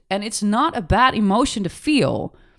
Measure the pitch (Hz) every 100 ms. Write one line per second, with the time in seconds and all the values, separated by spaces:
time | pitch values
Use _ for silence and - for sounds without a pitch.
0 | - 190 214 214 208 220 311 240 170 196
1 | 262 - 202 208 277 220 180 - - 294
2 | 135 113 - - -